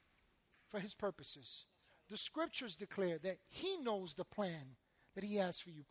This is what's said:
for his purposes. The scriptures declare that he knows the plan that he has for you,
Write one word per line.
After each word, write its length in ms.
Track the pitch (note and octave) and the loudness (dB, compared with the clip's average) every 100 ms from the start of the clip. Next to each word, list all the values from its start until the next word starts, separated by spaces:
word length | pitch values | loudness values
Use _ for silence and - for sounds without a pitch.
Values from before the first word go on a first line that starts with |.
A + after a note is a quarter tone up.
| _ _ _ _ _ - - | _ _ _ _ _ -20 -6
for 100 | G#3 | -2
his 160 | G3+ | -2
purposes. 720 | - G3+ - C#3 C#3+ A2+ - - _ - - - | 0 -2 -2 -8 -10 -10 -10 -12 _ -20 -20 -6
The 80 | G#3 | -2
scriptures 600 | - D#4 D#4+ - A#3+ - | 0 2 0 0 -4 -4
declare 420 | - - F#3 D#3+ | -4 2 4 4
that 200 | F3+ F3+ - | 0 -2 -6
he 280 | - F4+ F#4+ | -2 0 2
knows 360 | A#3+ G#3 F3+ | 2 2 0
the 100 | - | -4
plan 520 | - - G3 D#3+ C3+ B2+ _ _ _ | -4 0 0 0 -8 -16 _ _ _
that 100 | G3 | -4
he 120 | G#3 G#3 | 2 4
has 220 | F#3 - | 4 2
for 120 | F3 | -6
you, 120 | D#3 C#3 | -10 -6